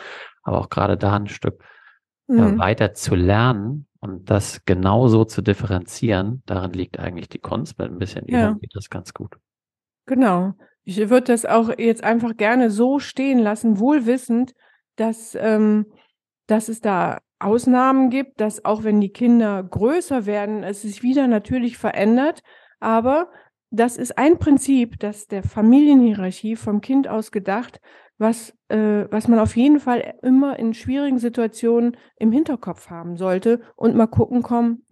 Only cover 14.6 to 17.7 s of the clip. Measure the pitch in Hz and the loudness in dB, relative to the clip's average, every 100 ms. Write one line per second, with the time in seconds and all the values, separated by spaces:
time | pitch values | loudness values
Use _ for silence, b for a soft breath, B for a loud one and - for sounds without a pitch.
14.6 | _ _ _ - 220 226 - - 220 214 | _ _ _ -6 -6 -6 -10 -4 0 2
15.6 | 214 214 214 b b _ _ _ - 220 | 2 2 -2 b b _ _ _ -2 -2
16.6 | 226 226 214 180 170 - _ - 202 233 | -2 -6 -2 0 -2 -4 _ -8 -2 0
17.6 | 240 | 2